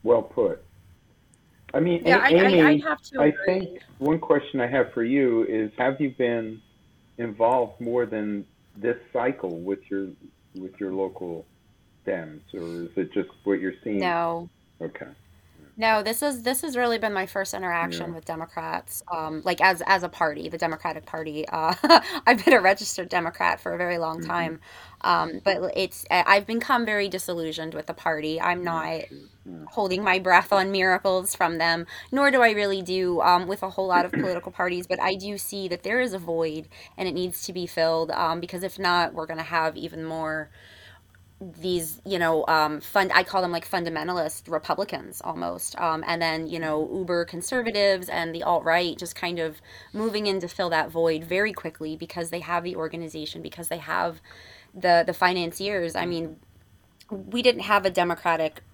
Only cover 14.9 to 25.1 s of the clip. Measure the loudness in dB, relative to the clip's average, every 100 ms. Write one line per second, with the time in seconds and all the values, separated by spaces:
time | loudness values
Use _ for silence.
14.9 | -10 -16 -18 _ _ _ _ -20 -2 2
15.9 | 2 2 -2 -2 -2 -2 -2 -2 -2 0
16.9 | 0 0 -2 -4 -4 -4 -4 -2 -2 -2
17.9 | -4 -8 -10 -8 -8 -8 -8 -6 -6 -8
18.9 | -14 -8 -6 -6 -4 -2 4 4 4 2
19.9 | 2 2 0 -2 -2 -10 -4 -4 -2 -6
20.9 | -8 -10 -10 -8 -6 -4 0 0 2 6
21.9 | 4 4 0 4 4 6 6 6 4 -2
22.9 | -8 -4 -2 -2 0 0 0 -4 -4 -2
23.9 | -2 -2 -4 -4 -2 -2 -6 -14 -20 -20
24.9 | -4 2